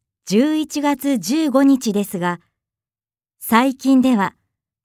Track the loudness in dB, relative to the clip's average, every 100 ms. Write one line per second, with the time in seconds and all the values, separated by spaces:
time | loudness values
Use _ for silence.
0 | _ _ -2 0 2 -2 -4 -4 -2 -2
1 | -2 -4 -2 -2 0 2 4 2 0 -4
2 | -4 -6 -6 -6 _ _ _ _ _ _
3 | _ _ _ _ -2 0 0 -2 2 2
4 | 4 0 -2 -8 _ _ _ _